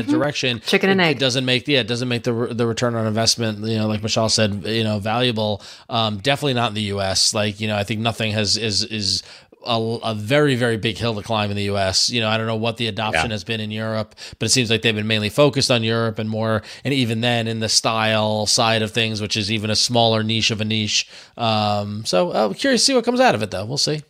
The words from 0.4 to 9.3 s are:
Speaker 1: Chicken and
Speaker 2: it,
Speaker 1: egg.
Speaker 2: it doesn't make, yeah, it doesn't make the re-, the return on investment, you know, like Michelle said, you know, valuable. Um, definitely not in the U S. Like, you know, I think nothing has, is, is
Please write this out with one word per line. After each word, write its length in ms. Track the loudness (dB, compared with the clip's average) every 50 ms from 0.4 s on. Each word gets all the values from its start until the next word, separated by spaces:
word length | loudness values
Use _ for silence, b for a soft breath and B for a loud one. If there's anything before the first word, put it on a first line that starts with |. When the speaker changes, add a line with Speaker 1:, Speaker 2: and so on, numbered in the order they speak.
| -2 -2 -2 -2 -2
Speaker 1:
Chicken 240 | 0 0 2 4 4
and 120 | 4 4
Speaker 2:
it, 20 | 4
Speaker 1:
egg. 100 | 2 2 2
Speaker 2:
it 20 |
doesn't 240 | 2 2 2 2 2
make, 240 | 2 0 0 2 2
yeah, 140 | 2 2
it 60 | 2 2
doesn't 200 | -2 -2 -2 -2
make 160 | -2 0 0
the 80 | 0 0
re-, 200 | 0 -2 -2 0
the 120 | 0 0
return 300 | 0 0 0 0 0 0
on 100 | 0 0
investment, 540 | 0 2 2 2 2 2 0 0 -2 -2 -4 -4
you 120 | -2 0 0
know, 100 | 0 0
like 140 | 0 -2 -2
Michelle 260 | -2 0 2 2 2
said, 340 | 2 2 2 2 0 -2 -4
you 200 | -2 -2 0 0
know, 140 | 0 -2 -2
valuable. 640 | -2 -2 0 0 0 0 0 0 -2 -2 -2 -4 B B B B B B
Um, 300 | -2 0 0 0 -2 -2
definitely 340 | 0 0 0 0 0 0 0
not 160 | 2 0 0
in 60 | 0
the 80 | -2 -2
U 180 | -2 -2 -2
S. 320 | -2 0 0 0 0 0 0
Like, 260 | 0 -2 -2 -2 -4
you 80 | -4 -2
know, 80 | -2
I 80 | -2 -2
think 160 | -2 -2 -2
nothing 320 | -2 -2 -2 -2 -2 -2
has, 240 | 0 0 0 0 0
is, 300 | -2 -2 -2 -2 -2 -2
is 360 | -2 -4 -4 -2 -2 -2 -4 B B